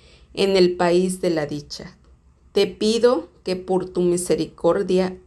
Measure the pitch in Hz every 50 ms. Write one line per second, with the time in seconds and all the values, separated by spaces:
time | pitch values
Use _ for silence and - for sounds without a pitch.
0 | - - - - - _ - - 196 196 190 190 180 175 180 - 180 175 175 180
1 | 185 190 185 - - 180 165 156 147 143 147 147 147 - - - - - - _
2 | _ - - _ _ _ _ _ _ - - 202 196 190 - - 208 214 226 233
3 | 214 240 254 170 165 - _ _ - - 185 185 - - 185 180 175 - - 180
4 | 180 175 175 180 180 - 160 165 160 - - - - 170 170 196 202 185 185 185
5 | 185 185 185 - -